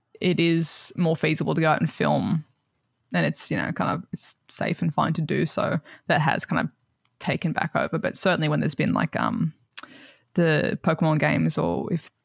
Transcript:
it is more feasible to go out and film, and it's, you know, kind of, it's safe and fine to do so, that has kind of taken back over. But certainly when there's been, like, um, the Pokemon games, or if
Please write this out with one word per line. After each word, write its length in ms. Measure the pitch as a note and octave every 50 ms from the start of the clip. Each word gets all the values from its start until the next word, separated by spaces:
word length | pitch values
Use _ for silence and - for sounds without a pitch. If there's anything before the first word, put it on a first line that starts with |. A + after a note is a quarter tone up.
| _ _ _ -
it 180 | - F#3 F3 E3+
is 520 | E3+ E3+ E3 E3 E3 - - - - - -
more 180 | - F3 D#3+ E3
feasible 360 | - - D#3+ D#3 - D3+ - D3+
to 60 | D#3
go 80 | D#3+ D#3
out 120 | D3+ -
and 100 | - D3+
film, 540 | - - D#3 D3 D3 C#3 - G2 - D#3 - _ _ _ _ _ _ _ _ _ _ _ _ - -
and 120 | F3+ E3
it's, 260 | - D#3 - - -
you 60 | D3
know, 140 | F#2 - - D#3+
kind 180 | - - -
of, 120 | - E3+ - - -
it's 220 | - - - - _ _ -
safe 320 | - - - - E3 -
and 120 | F3 E3 -
fine 200 | - - D#3+ D#3
to 80 | E3+
do 240 | D3+ D3 D3 D3+ D#3+
so, 340 | - - - - E3+ - D#3+ - - - - _
that 140 | - D#3 D3+
has 240 | D3 D#3 - - -
kind 160 | - E3+ -
of 80 | D#3 D#3 _ _ _ _ _ _ _ _ _ -
taken 320 | - E3+ C#3 - - D#3+
back 200 | - - - - -
over. 220 | - - - E3
But 180 | D#3 - - -
certainly 300 | - - F#3 F3 - D#3+ D3+
when 120 | D3+ -
there's 140 | - D3+ -
been, 180 | - C#3+ - -
like, 240 | - - - -
um, 360 | - A#1 A1 G1+ - E3 D#3 - _ _ _ - - - - - - - - - _ _ _ -
the 440 | F3+ E3+ D#3+ D3+ D3+ - - - - -
Pokemon 360 | E3 D#3+ - E3 D#3 D#3 D3
games, 380 | D3+ D3+ D3 D#3+ D#3+ E3 D3+
or 340 | - E3 E3+ - - - -
if 180 | F3 D#3+ - - _ _